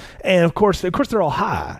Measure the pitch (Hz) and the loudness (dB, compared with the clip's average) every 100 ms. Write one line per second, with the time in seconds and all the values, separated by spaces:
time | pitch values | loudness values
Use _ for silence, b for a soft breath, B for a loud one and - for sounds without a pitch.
0 | B B - 185 170 - 214 175 180 175 | B B 2 4 4 2 0 2 -2 -2
1 | 269 226 160 135 208 101 71 | -2 0 0 0 -2 -4 -6